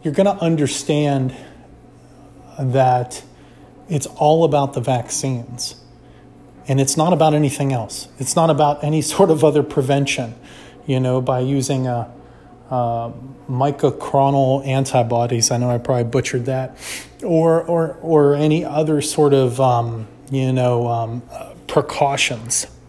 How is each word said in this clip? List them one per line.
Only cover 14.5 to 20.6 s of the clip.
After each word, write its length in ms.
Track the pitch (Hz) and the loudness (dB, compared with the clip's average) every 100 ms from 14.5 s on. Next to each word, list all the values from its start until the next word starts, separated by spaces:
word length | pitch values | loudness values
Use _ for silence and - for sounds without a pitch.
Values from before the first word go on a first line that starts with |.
| 139 - | 0 0
antibodies. 840 | 131 135 135 113 117 120 120 113 | -2 0 0 0 0 0 0 0
I 60 | 120 | 0
know 140 | 123 | 0
I 80 | 120 | -2
probably 260 | 120 127 | -2 -2
butchered 400 | 117 127 120 131 | 0 -2 -2 -4
that, 320 | 120 131 127 - - - - - | -4 -4 -6 -10 -12 -12 -14 -10
or, 380 | 208 165 165 165 | 0 2 4 2
or, 340 | 165 170 165 - | 2 0 0 -4
or 320 | 165 156 143 | 2 4 4
any 280 | 143 156 156 | 4 2 2
other 380 | - - 156 151 | 0 -2 0 0
sort 320 | 139 - 147 | 0 2 4
of, 260 | 139 131 120 | 6 2 2
um, 480 | 131 120 117 113 110 - - | 2 2 -2 -6 -12 -18 -6
you 220 | 135 131 | -2 0
know, 340 | 131 | 0